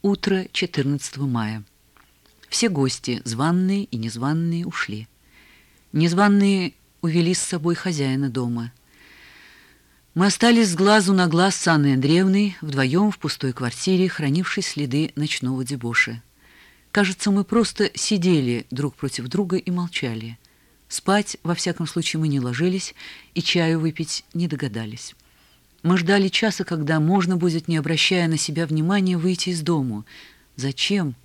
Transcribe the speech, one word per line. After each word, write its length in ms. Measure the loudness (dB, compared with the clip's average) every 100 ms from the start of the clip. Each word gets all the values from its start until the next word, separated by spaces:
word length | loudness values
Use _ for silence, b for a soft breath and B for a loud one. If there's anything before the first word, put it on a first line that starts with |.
утро 440 | 2 0 0 0 -2
четырнадцатого 720 | -6 -4 -2 -2 -2 -6 -6 -2
мая. 380 | -2 -2 -6 -14 _ _ _ _ _ _ _ -8
Все 220 | -2 0
гости, 520 | 2 0 0 -6 -6 -6
званые 580 | -2 2 2 2 0
и 140 | -2 -6
незваные, 680 | -6 -4 -2 -2 -2 -2 -4
ушли. 440 | -6 -8 -8 -12 _ b b b b b b b
Незваные 840 | 0 2 4 4 6 4 2 -2 _ _ _
увели 320 | 0 2 2
с 80 | 0
собой 340 | -2 -2 -2 -2
хозяина 540 | -4 -2 -2 0 -2
дома. 420 | -2 -2 -4 -6 _ B B B B B B B B B B B B B
Мы 140 | 0 0
остались 420 | 4 4 6 4
с 60 | 2
глазу 360 | 6 6 6
на 140 | 4 4
глаз 300 | 4 2 2
с 100 | 2
Анной 280 | 4 4 4
Андреевной 600 | 4 4 4 4 2 -2
вдвоем 500 | -6 -2 0 2 2
в 60 | 0
пустой 340 | -6 -4 -4
квартире, 560 | -2 -6 -2 0 2 2
хранившей 560 | 0 0 0 0 -4
следы 480 | -4 -4 -2 -2 -2 -4
ночного 480 | -4 -4 -4 -4 -6
дебоша. 580 | -6 -4 -2 -2 -6 _ b b b b b b
Кажется, 360 | 0 0 0 0
мы 140 | 0
просто 480 | 2 0 0 0 -2
сидели 720 | -2 -2 0 4 2 2 -2 -4
друг 240 | -6 -6 -4
против 320 | -8 -6 -4
друга 300 | -2 -2 -2
и 120 | -2
молчали. 680 | -4 -4 -4 -6 -6 -10 -16 b b b b b
Спать, 480 | -6 0 2 0 -6
во 120 | -4 -2
всяком 320 | -2 -4 -4
случае, 340 | -4 -2 -2
мы 80 | 0
не 100 | 0
ложились 560 | -2 -2 -2 -2 -6 -14 B B B
и 80 | -4
чаю 400 | 0 2 2 2
выпить 420 | 0 -2 -8 -8 _
не 140 | -4 -4
догадались. 680 | -2 -6 -6 -8 -12 -16 -20 b b b b b _
Мы 140 | 0 2
ждали 320 | 4 4 4
часа, 340 | 2 0 -2
когда 380 | -4 -2 0 2
можно 340 | 4 4 2 2
будет, 320 | 0 0 -2
не 80 | -2
обращая 540 | 0 0 2 2 2
на 80 | 0
себя 280 | -2 -4 -2
внимания, 520 | 0 2 2 2 0
выйти 320 | 0 -2 -4
из 120 | -4
дому. 440 | 0 0 -2 -6 -10 B B B B -8
Зачем? 600 | -8 -4 -2 0 -2 -6